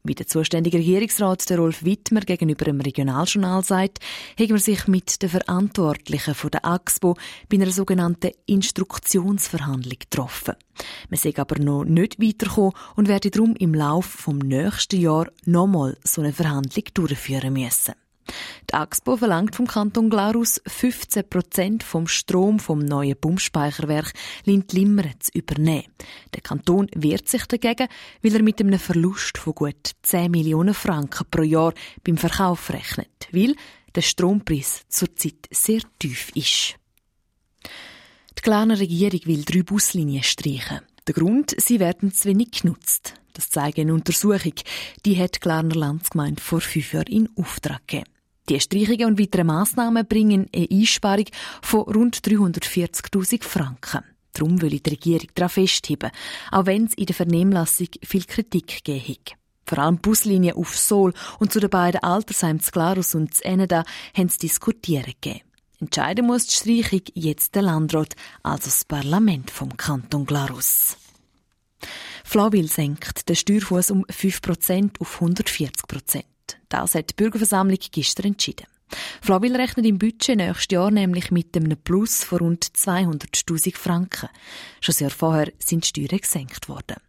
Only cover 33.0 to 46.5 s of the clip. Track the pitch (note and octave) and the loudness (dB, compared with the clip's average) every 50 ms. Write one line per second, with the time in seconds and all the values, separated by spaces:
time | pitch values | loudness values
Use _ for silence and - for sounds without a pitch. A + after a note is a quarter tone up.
33 | - _ _ _ - - - F3+ G#3 B3+ D4 - - - - _ _ _ _ F3 | -8 _ _ _ -16 -2 2 2 2 2 2 -2 -6 -20 -20 _ _ _ _ 0
34 | - - - - F3+ F3+ G3+ G#3 G3+ - D#3+ C#3 C#3 - - - _ _ - - | 0 0 2 2 2 2 2 2 0 0 -2 -2 -2 -6 -8 -8 _ _ -2 -2
35 | F#3 - _ - - D3+ - _ - - - - - - A3 A3 A3 - _ _ | -2 -2 _ -6 -6 -6 -6 _ -20 -6 -4 -2 0 2 0 0 -2 -8 _ _
36 | - C#3+ B2 - - - - - A#2+ - - - - - - _ _ _ _ _ | -6 -6 -6 -6 -10 -6 -6 -4 -2 0 0 0 -2 -4 -6 _ _ _ _ _
37 | _ _ _ _ _ _ _ _ _ _ _ _ _ - - - - - - - | _ _ _ _ _ _ _ _ _ _ _ _ _ -20 -20 -20 -20 -20 -20 -20
38 | - - _ _ _ _ _ - - A3+ G#3+ G#3 A3 A3+ A3 G3 G3 E3+ E3+ E3+ | -20 -20 _ _ _ _ _ -4 0 2 2 4 4 2 2 2 0 0 2 2
39 | G3 G#3 F#3 F3 - E3 E3 D3 D3 - D#3+ F#3 F3 - G3 G#3 - - - F3+ | 2 2 0 -2 0 0 0 0 0 0 2 0 2 2 0 0 0 0 0 0
40 | D#3 C#3+ C#3 C#3 - - - - - D3+ C#3 B2 - - C#3+ C#3 - _ _ _ | -2 0 -2 0 0 -2 -2 -2 -4 -4 -4 -4 -6 -8 -10 -10 -12 _ _ _
41 | _ - D3+ E3+ E3 F#3 A3+ C4+ D4 - - - - - A#3+ G#3 F#3 E3+ F3+ - | _ -4 0 2 2 4 4 2 2 0 -2 -2 2 2 4 4 4 2 2 0
42 | - G3 - - - G3+ F#3+ G3+ A#3+ - - - - E3+ C#3 - - - - - | -2 0 0 0 2 2 2 2 2 0 -2 0 0 0 0 -2 -4 -4 -4 -4
43 | - - - - _ _ _ - - - - D#3 C#3+ D3 - - D3+ D#3 D#3+ D#3+ | -4 -10 -16 -16 _ _ _ -10 -6 -4 -2 -2 -2 0 0 0 2 2 2 2
44 | D#3 - E3 - - G#3 G3+ F#3+ - D#3+ - - - - - - - - - - | 2 0 0 2 4 4 4 4 0 -2 -4 -4 -12 -10 -10 -10 -12 -14 -16 -2
45 | - G#3 G3 F3+ F3+ F3+ - - - F3 D#3+ D#3+ D#3+ D#3+ D#3+ E3 D#3 C#3+ D3 D#3+ | 2 2 4 4 2 0 -2 -2 0 0 2 2 2 2 2 0 0 0 -2 -4
46 | - - - E3 C#3+ C#3+ D3 - - - | -6 -2 -2 -2 -2 -2 -4 -6 -4 -2